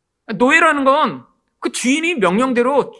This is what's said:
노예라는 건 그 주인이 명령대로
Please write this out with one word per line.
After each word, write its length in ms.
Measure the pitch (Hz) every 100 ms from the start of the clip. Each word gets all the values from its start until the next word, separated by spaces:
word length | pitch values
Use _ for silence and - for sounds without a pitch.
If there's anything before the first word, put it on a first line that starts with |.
| _ _ - 196
노예라는 480 | 254 330 320 294 269
건 400 | 285 262 131 117 _ _ -
그 120 | 320
주인이 420 | - 247 302 330 320
명령대로 800 | 180 196 262 240 247 277 -